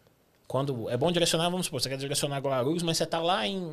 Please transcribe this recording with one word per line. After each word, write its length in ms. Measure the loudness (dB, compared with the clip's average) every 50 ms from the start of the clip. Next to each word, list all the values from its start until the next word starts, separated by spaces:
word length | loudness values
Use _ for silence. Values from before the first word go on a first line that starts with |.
| _ _ _ _ _ _ _ _ _
quando 420 | -4 -2 -2 0 0 -2 -4 -4 -2
é 60 | 0
bom 160 | 2 2 2
direcionar, 380 | 2 4 4 4 4 2 2 0
vamos 160 | 0 -2 -2
supor, 160 | -4 -4 -4
você 80 | -4 -4
quer 80 | -4
direcionar 420 | -4 -4 -2 -2 0 0 0 -2 -2
Guarulhos, 420 | 0 0 2 2 2 2 0 2
mas 160 | 0 0 0
você 80 | 0 0
tá 140 | 0 0 0
lá 260 | 2 2 2 2 0
em, 120 | -2 -2 -4 -6 -6